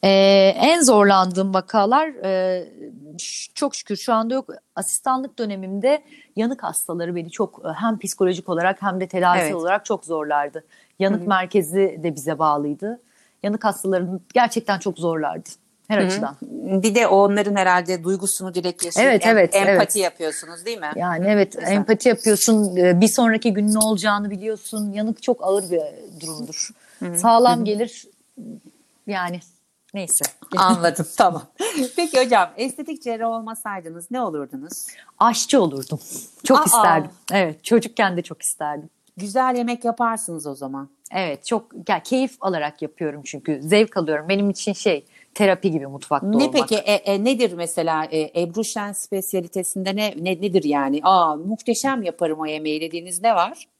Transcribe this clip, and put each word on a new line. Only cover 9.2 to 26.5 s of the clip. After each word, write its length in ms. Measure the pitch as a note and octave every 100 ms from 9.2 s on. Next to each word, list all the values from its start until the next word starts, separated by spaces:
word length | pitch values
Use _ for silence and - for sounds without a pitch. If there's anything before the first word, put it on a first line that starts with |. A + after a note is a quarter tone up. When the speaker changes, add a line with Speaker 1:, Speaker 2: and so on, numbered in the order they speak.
| F3+ F3
Speaker 2:
Evet. 160 | D#3+ E3+
Speaker 1:
olarak 300 | E3 G3+ G3+
çok 200 | G#3 -
zorlardı. 580 | D#3+ D3+ D3 D3 D3+ _ _ _ _
Yanık 200 | F#3+ G3+
Speaker 2:
Hı 40 | F3
hı. 40 |
Speaker 1:
merkezi 680 | F#3+ F#3 G3+ D#3+ F3+ G3 E3
de 120 | E3 D3
bize 240 | C#3 D3+
bağlıydı. 640 | D#3 D3 D3 D3 G3+ A#3+ _ _ _ _
Yanık 200 | G3+ G#3+ A3
hastalarını 540 | G3 F#3+ F#3 F3+ F3+ _
gerçekten 460 | A#3+ A#3+ A#3 A3+ F#3+
çok 180 | G3+ F3
zorlardı 520 | E3+ E3 D3+ D#3+ - - _ _ _
her 100 | G#3+
Speaker 2:
Hı 40 |
hı. 40 | F#3+
Speaker 1:
açıdan. 280 | F#3+ D3 C#3+ - - - F#3+
Speaker 2:
Bir 120 | G#3+ G#3
de 120 | A3
onların 480 | G3 G3+ G3+ G3+ G3
herhalde 480 | F#3 F3+ F3 F#3
duygusunu 500 | E3 G3 F#3+ - F#3
dile 180 | F3+ F3+
getirip 220 | F3 F3 F#3+
Speaker 1:
Evet, 280 | B3+ A3 G3+
Speaker 2:
em-, 60 | A3
Speaker 1:
evet, 180 | F3 G3
Speaker 2:
empati 160 | G3 F#3+
Speaker 1:
evet. 160 | F#3+ G#3
Speaker 2:
yapıyorsunuz, 720 | F#3 - D#3+ D3+ D#3 E3+ F3+
değil 140 | A3+
mi? 120 | D3+ D3+
Speaker 1:
Yani 300 | F3 E3 F#3+
evet, 240 | G#3 G3 -
Speaker 2:
Güzel. 120 | F3
Speaker 1:
empati 380 | G3+ G3 A3 B3
yapıyorsun. 680 | A3+ A3 G#3 - A3 G#3 F3+
E, 240 | F3+ F3
bir 60 | G#3+
sonraki 460 | - A#3 A3 A#3
gün 200 | G3 G#3
ne 60 | G#3+
olacağını 500 | A3 G#3+ G#3+ G#3 G#3
biliyorsun. 600 | G3 G#3+ A3 - A3 G#3
Yanık 320 | G3+ G#3+ A3
çok 200 | - B3
ağır 200 | F#3 G3 F#3+
bir 100 | E3+ D3+ - - E3
durumdur. 480 | D#3+ D#3 -